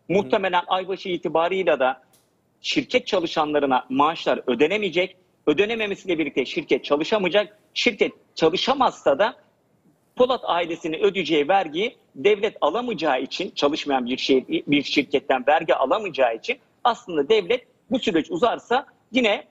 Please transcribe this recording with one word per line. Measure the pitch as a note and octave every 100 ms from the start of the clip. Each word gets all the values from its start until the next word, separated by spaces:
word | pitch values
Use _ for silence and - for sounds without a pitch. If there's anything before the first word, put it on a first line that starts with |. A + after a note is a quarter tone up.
| -
Muhtemelen | F#3 G3 A3 F#3+ F3 F3+
aybaşı | F#3 F#3 F#3+ G3
itibarıyla | E3+ F3 D#3 E3+ F#3+ F3 C#3+
da | C3 C3 _ _ _ _ _ _
şirket | - - - B3 -
çalışanlarına | F#3+ E3 E3+ D3+ D3 C#3 B2+ -
maaşlar | C3 D3 E3 - B2 -
ödenemeyecek. | A#2 D3+ G#3 G3+ D#3 F#3 - _ _ -
Ödenememesiyle | D3+ G#3 A3+ G#3 F#3+ F#3+ E3
birlikte | D3 C#3+
şirket | B2 F3 D3+ C3+
çalışamayacak. | - D3 D#3 G#3+ F3+ G3+ G#3 _ _
Şirket | - A#3+ A3 F3 - _
çalışamazsa | - D#3+ F3+ - C#4 A#3 - D#3+ C#3
da | G#3+ - _ _ _ _ _ _ _ -
Polat | B3+ B3
ailesinin | - E3+ F3 E3 E3+ D#3
ödeyeceği | G3+ F#3+ D3+ D#3+ C#3+
vergiyi | G3 F3 D#3 A3 - _
devlet | - D#3 G#3 G#3 -
alamayacağı | D3 F#3 B3 F#3 D#3 C3
için, | C3+ - F#3+
çalışmayan | - C#3+ D3+ D3 C3+ A#2+
bir | B2+
şey, | - C3 A#2
bir | D#3+ - C#3+
şirketten | C3+ G3+ - C3+ - C3 B2
vergi | D#3 E3
alamayacağı | D#3+ C3 G3 G3 C#3 B2 A2+
için | - B3+ _ _
aslında | B3 A3+ - D#3+ C#3
devlet | A3 F3 B3 - _ -
bu | A#3
süreç | A#3 D#3+ D3+
uzarsa | D#3+ A#3 D#3 - A#3 - _ _
yine | A#3+ A3+ A#3 -